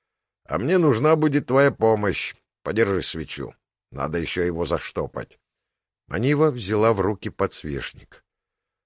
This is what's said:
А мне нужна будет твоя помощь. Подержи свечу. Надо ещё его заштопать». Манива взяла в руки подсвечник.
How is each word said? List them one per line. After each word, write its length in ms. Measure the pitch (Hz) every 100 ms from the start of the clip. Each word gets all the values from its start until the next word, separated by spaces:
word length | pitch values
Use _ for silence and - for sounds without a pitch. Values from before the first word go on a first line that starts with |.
| _ _ _ _ -
А 120 | 80
мне 200 | 127 185
нужна 380 | 156 113 151 160
будет 320 | 156 143 -
твоя 240 | 131 143
помощь. 640 | - 113 107 101 85 - - _ _
Подержи 380 | - 104 107 92
свечу. 540 | - 82 73 73 62 - _ _ _
Надо 280 | 65 73 85
ещё 240 | 78 90
его 220 | 87 85 80
заштопать». 760 | 82 - - 67 64 60 _ _ _ _ _ _ _ -
Манива 440 | 117 127 147 156
взяла 420 | 123 95 104 110
в 60 | 101
руки 300 | 95 101 -
подсвечник. 960 | - 95 - 76 67 - - - - _ _ _ _ _ _